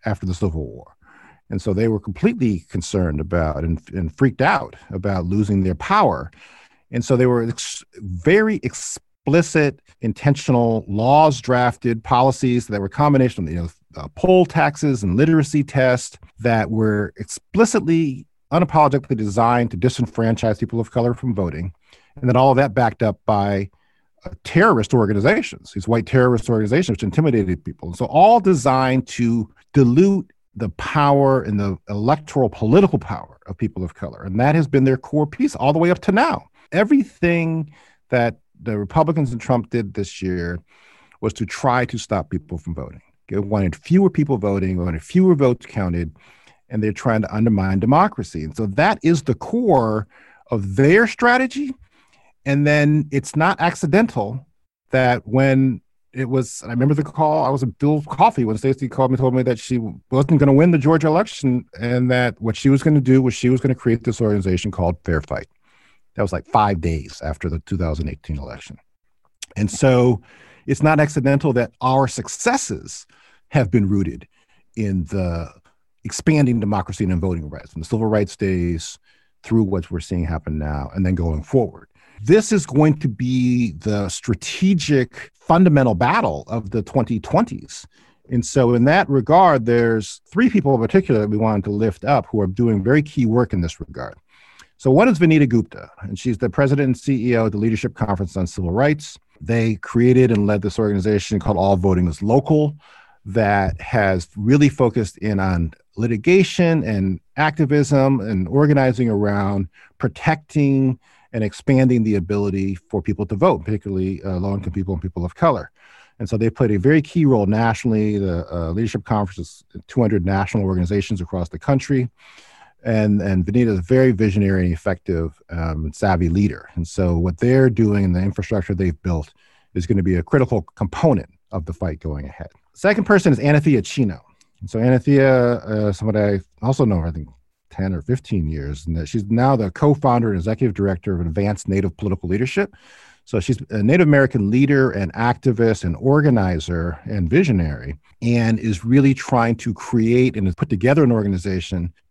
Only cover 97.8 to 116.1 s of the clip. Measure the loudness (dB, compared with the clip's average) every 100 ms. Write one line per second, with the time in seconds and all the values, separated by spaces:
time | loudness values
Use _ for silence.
97.8 | -4 -2 -2 -2 -4 -4 -6 -4 -4 0
98.8 | 0 0 -6 -20 _ _ -4 0 0 -2
99.8 | -2 2 4 6 4 4 2 0 -2 -2
100.8 | 0 0 0 0 0 -2 0 2 2 2
101.8 | 2 2 0 -2 0 2 2 2 0 -4
102.8 | _ -20 _ _ -6 0 2 2 0 -4
103.8 | -4 0 0 0 -4 -4 2 4 4 4
104.8 | 0 0 -4 -4 -4 -2 0 0 -2 -8
105.8 | _ -6 -4 -2 2 4 4 2 0 0
106.8 | -2 -2 -2 -4 _ -2 -2 0 0 2
107.8 | 2 4 4 2 -2 -4 0 2 4 4
108.8 | 2 2 0 0 0 0 -2 -2 -6 _
109.8 | _ -6 -6 -4 -2 -2 -2 -2 0 2
110.8 | 0 -4 _ _ _ -6 -6 -4 0 2
111.8 | 4 2 2 0 -2 -2 -2 -2 -4 -6
112.8 | _ -6 -4 -4 -4 0 0 0 -4 -6
113.8 | -4 -4 -4 -4 -6 -6 -4 -6 -6 -6
114.8 | -6 -6 -6 -8 -8 -4 -2 -2 -6 _
115.8 | _ -20 _